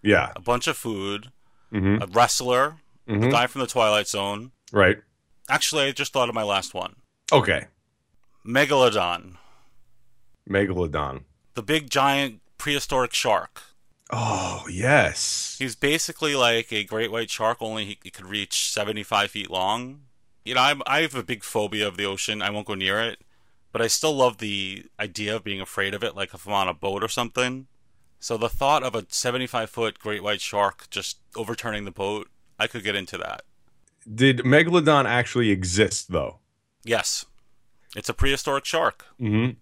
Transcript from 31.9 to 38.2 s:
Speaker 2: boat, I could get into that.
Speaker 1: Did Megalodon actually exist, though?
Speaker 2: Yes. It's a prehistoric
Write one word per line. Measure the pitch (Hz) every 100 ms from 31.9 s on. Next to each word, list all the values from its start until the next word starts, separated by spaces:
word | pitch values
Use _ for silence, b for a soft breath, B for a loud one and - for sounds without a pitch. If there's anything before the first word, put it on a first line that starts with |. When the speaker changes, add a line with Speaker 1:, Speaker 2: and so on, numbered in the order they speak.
Speaker 2:
boat, | 90 98 107 - _ _ _
I | 110
could | 123
get | 101
into | 101 92 90
that. | - - - _ _ _ _ _ -
Speaker 1:
Did | 107 135 127
Megalodon | 123 143 170 175 156 147
actually | 123 120 120 127 117
exist, | 98 92 90 104 - -
though? | 87 67 - _ _ _ _
Speaker 2:
Yes. | - 113 - - - - _ _ _ _ _
It's | 107 -
a |
prehistoric | 113